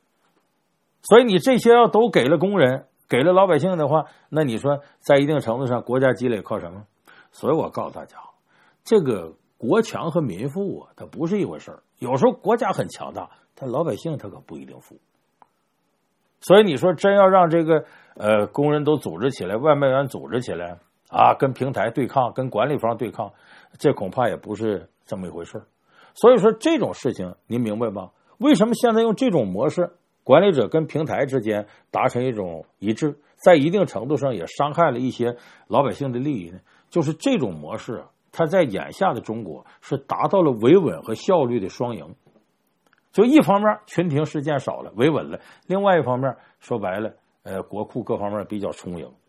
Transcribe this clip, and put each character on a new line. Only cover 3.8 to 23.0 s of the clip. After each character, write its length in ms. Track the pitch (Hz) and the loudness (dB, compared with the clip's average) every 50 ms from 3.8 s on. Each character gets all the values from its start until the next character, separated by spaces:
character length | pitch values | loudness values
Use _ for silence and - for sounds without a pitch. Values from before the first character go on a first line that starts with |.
| 151 131 | 0 0
话， 180 | 147 156 143 - _ _ _ - | 0 0 -2 -4 _ _ _ -6
那 140 | - 151 156 | -2 -2 -2
你 140 | 135 113 107 | -2 -2 -2
说 240 | - 139 143 139 - _ _ _ | -2 -2 -2 -4 -6 _ _ _
在 180 | - - 147 139 | 2 4 4 4
一 80 | 143 | 4
定 140 | 143 156 143 | 2 0 -2
程 180 | - - 113 127 | -2 -2 -4 -4
度 80 | 139 | -2
上 160 | 120 123 117 | -4 -4 -4
国 180 | - - 117 131 | -4 -2 0 2
家 120 | 135 131 123 | 2 2 2
积 140 | 120 123 127 | 0 0 -2
累 140 | 117 101 | -2 -2
靠 180 | 90 - 110 101 | -4 -6 -8 -8
什 140 | 90 85 87 | -8 -10 -16
么？ 100 | 98 107 _ _ _ _ _ - _ _ _ | -18 -20 _ _ _ _ _ -20 _ _ _
所 200 | _ - - 110 | _ -8 -4 -2
以 40 | 147 | -2
我 140 | 160 110 - | -2 -2 -4
告 180 | - 123 107 78 | -6 -8 -10 -10
诉 80 | - | -10
大 100 | 85 78 | -14 -16
家， 120 | - - - - - _ _ _ _ _ _ _ _ _ _ - | -18 -18 -20 -20 -20 _ _ _ _ _ _ _ _ _ _ -4
这 160 | - 233 214 | 2 2 2
个 320 | 165 131 113 95 85 80 80 _ _ _ _ - | 2 2 -2 -4 -6 -10 -16 _ _ _ _ -8
国 240 | - 117 170 220 | -4 0 0 0
强 300 | 220 - - - 120 170 | 0 -2 -4 -8 -6 -4
和 80 | - 175 | -2 -2
民 300 | 156 123 87 87 113 143 | -2 -2 -6 -6 -8 -8
富 320 | 139 190 202 190 120 76 | -8 -8 -8 -8 -8 -12
啊， 80 | - _ _ - | -14 _ _ -20
它 80 | - | -20
不 200 | 87 - 98 147 | -16 -10 -8 -6
是 140 | 165 196 208 | -4 -4 -4
一 60 | 170 | -4
回 120 | 107 80 73 | -6 -8 -12
事 120 | - - | -16 -18
儿。 120 | 78 - _ _ _ - | -20 -20 _ _ _ -12
有 180 | - 120 131 135 | -8 -4 -2 2
时 80 | 160 | 2
候 80 | 254 - | 2 2
国 240 | - - 180 226 233 | 0 -2 -2 -2 0
家 140 | 247 202 | 0 -4
很 160 | 190 - 110 82 | -4 -4 -6 -8
强 240 | - - - 69 - | -8 -14 -14 -12 -12
大， 160 | 101 90 - _ _ _ _ _ | -12 -14 -14 _ _ _ _ _
但 140 | - 139 131 | -14 -10 -8
老 140 | 117 139 170 | -4 -4 -4
百 120 | 160 110 | -4 -6
姓 220 | - - 165 156 135 | -8 -8 -8 -10 -10
他 100 | - 101 | -12 -14
可 100 | 87 - | -18 -18
不 180 | - - - 71 | -20 -18 -18 -18
一 80 | 67 | -18
定 140 | 65 64 64 | -20 -20 -20
富。 180 | _ _ - _ _ _ _ _ _ _ _ _ _ _ _ _ _ _ _ _ _ _ _ _ _ _ _ _ _ _ _ _ | _ _ -20 _ _ _ _ _ _ _ _ _ _ _ _ _ _ _ _ _ _ _ _ _ _ _ _ _ _ _ _ _
所 180 | - - 175 202 | 2 6 6 6
以 40 | 220 | 6
你 140 | 202 151 120 | 6 2 0
说 160 | 151 180 180 | 0 0 0
真 220 | - - 196 196 | 2 2 2 6
要 120 | 202 196 190 | 6 6 6
让 220 | 190 190 180 165 | 6 6 4 4
这 140 | 156 170 165 | 2 2 2
个， 220 | 156 165 151 156 - - - - _ - | 2 0 0 0 -4 -18 -20 -20 _ -14
呃， 320 | - - 107 110 104 104 98 | -4 0 2 2 2 2 0
工 240 | - - 143 147 | -2 -2 0 0
人 120 | 147 151 147 | 0 0 2
都 120 | 139 151 131 | 0 0 0
组 220 | - 110 - 85 | -2 -6 -6 -4
织 120 | 107 139 | -4 -4
起 140 | 127 - 95 | -4 -4 -8
来， 100 | 90 101 | -6 -4
外 200 | 113 135 156 147 | -2 2 2 2
卖 120 | 143 139 135 | 2 2 2
员 180 | 127 135 143 131 | 2 0 -2 -2
组 220 | - 98 67 71 | -6 -10 -10 -6
织 120 | 82 165 | -6 -6
起 120 | - - 92 | -6 -6 -8
来 240 | 85 87 87 87 87 _ _ _ _ _ _ | -8 -10 -12 -12 -16 _ _ _ _ _ _
啊， 240 | - 95 117 120 117 | 2 4 4 4 4
跟 180 | - - 135 127 | 4 0 -2 -2
平 180 | - 127 135 | -2 -6 -4
台 180 | 131 104 95 113 | -4 -4 -4 -4
对 180 | 117 - 131 110 | -2 -4 -4 -2
抗， 240 | - 139 127 117 - | 0 0 -2 -2 -2
跟 160 | - 131 127 | -6 -8 -6
管 200 | - 104 113 139 | -2 -2 -2 -2
理 80 | 151 120 | -2 -2
方 180 | - 113 117 | -2 -4 -4
对 140 | 113 | -4